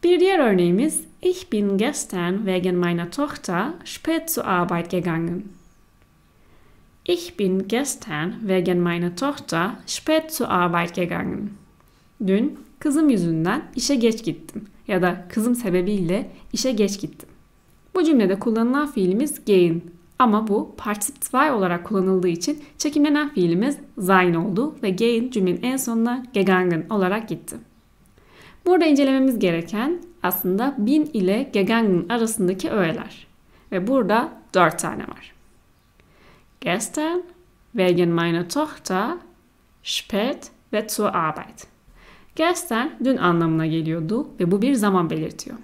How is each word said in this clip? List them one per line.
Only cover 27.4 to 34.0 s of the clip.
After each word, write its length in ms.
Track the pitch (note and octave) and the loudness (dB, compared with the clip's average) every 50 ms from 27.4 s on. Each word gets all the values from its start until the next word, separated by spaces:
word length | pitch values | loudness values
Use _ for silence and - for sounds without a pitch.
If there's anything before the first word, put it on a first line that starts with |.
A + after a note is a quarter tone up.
| - - - - - _ _ _ _ _ _ _ _ _ _ _ _ _ - - - - - - _ | -10 -14 -16 -16 -16 _ _ _ _ _ _ _ _ _ _ _ _ _ -20 -20 -20 -20 -20 -6 _
Burada 200 | F4 F4+ F4+ E4+ | 4 4 6 6
incelememiz 540 | D#4+ D4 C4+ C#4+ C4+ C4+ C4+ C4 C4+ B3 A3 | 6 6 6 4 4 4 4 4 2 2 2
gereken 640 | G#3+ F#3 E3+ E3 E3+ E3+ - G#3 A#3 C#4+ F4 F4 - - - _ - | 2 2 2 0 -2 -4 -4 -4 -2 -2 -2 -4 -6 -14 -20 _ -4
aslında 520 | F3+ F#3 - - F#3 F#3 G3 A#3+ C#4 C#4 - | -4 -4 -2 -2 -2 0 0 0 -2 -2 0
bin 280 | G#3 G#3+ C#4+ D#4 D4+ | 0 2 2 2 2
ile 440 | D4+ - A3+ F#3 F3+ G3 A3 C#4 C#4 - | 0 -2 0 2 2 2 0 -2 -2 0
gegangen 520 | G3+ G3 - A3+ A3+ A3+ G#3 F#3 F3 E3 F3 | 0 2 2 2 2 4 4 2 2 0 0
arasındaki 600 | A3+ A#3+ A3+ A3+ A3+ - F#3+ F3 F#3+ F#3 - D#4+ | -2 0 0 0 0 0 0 0 0 -2 -4 -4
öğeler. 580 | - G#3+ F#3 E3 - - - - - - - _ _ _ _ _ _ _ _ _ | 0 0 0 0 -2 -4 -8 -12 -16 -20 -20 _ _ _ _ _ _ _ _ _
Ve 160 | - F#3+ F3+ G#3 | -4 -4 -2 2
burada 460 | C4+ C4+ | 2 2